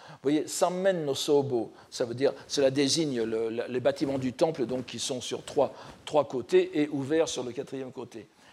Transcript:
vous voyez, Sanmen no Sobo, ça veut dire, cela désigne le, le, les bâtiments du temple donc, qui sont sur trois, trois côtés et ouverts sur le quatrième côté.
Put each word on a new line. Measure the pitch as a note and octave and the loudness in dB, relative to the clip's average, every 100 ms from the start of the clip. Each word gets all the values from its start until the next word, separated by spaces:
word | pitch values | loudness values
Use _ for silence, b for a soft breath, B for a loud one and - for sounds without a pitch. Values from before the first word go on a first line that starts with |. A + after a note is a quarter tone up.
| B | B
vous | D#3 | -4
voyez, | C3+ D3+ - | 0 0 0
Sanmen | - F3+ F3+ F#3+ F3+ D3 | 0 0 2 0 2 -2
no | |
Sobo, | C3 - C#3+ B2+ A#2 G#2 B B | -2 4 4 4 -2 -2 B B
ça | - | -6
veut | B2 A#2+ | -4 0
dire, | C3+ - - | 0 0 -6
cela | C#3+ C3+ | 2 2
désigne | C3+ C#3 C#3+ D#3 B2 | 4 2 2 0 0
le, | A2+ A2+ A2+ | 0 0 -2
le, | A#2 A2+ | -2 -2
les | B2 | 0
bâtiments | C3 C3+ C#3+ C3+ | 0 0 -2 0
du | C3 | -4
temple | A#2+ E3 D#3+ A#2 | 0 0 2 -2
donc, | B2+ A#2+ | -2 -6
qui | A#2 | -8
sont | - B2+ | -6 -6
sur | - A#2+ | -6 -8
trois, | - D3 C3 B B B | -4 0 0 B B B
trois | - D3+ C#3 | 0 0 2
côtés | C3 B2+ F#3 F3+ D#3 | -4 4 4 4 0
et | D3 | 0
ouverts | D3 C3 D#3+ D3+ | -2 0 2 2
sur | - | 0
le | B2 | -6
quatrième | B2+ C3 C3+ C3 | -6 -8 -8 -8
côté. | B2 A#2 A2+ - b b | -10 -12 -14 -18 b b